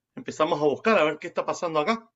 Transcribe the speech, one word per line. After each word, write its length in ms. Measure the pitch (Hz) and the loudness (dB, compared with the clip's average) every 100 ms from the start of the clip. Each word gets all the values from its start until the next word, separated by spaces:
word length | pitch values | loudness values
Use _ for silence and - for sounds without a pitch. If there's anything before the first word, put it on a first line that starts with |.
| _ | _
empezamos 460 | - 131 - 156 156 | -14 -8 -2 0 2
a 40 | |
buscar 340 | 147 127 220 208 | 2 2 2 4
a 60 | |
ver 140 | 156 151 | 2 0
qué 80 | 175 | -6
está 180 | - | -6
pasando 340 | 165 151 175 156 | -4 -4 -2 0
acá. 320 | 151 226 - | 0 -2 -6